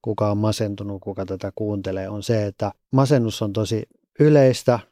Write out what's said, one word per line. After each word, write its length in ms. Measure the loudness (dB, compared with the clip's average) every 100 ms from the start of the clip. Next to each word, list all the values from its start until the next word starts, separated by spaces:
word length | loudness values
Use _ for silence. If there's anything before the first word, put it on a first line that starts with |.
kuka 300 | -6 -2 0
on 60 | 2
masentunut, 640 | 0 0 -4 -4 -10 -10
kuka 240 | -10 -8 -8
tätä 260 | -6 -8 -6
kuuntelee, 540 | -4 -4 -4 -6 -6
on 140 | -8
se, 220 | -2 -2 -2
että 260 | -4 -6 -6 _
masennus 500 | 0 4 2 2 -2
on 120 | -4
tosi 300 | -2 -2 -4 -6 _ _ _
yleistä 600 | 6 8 6 4 2 0 -2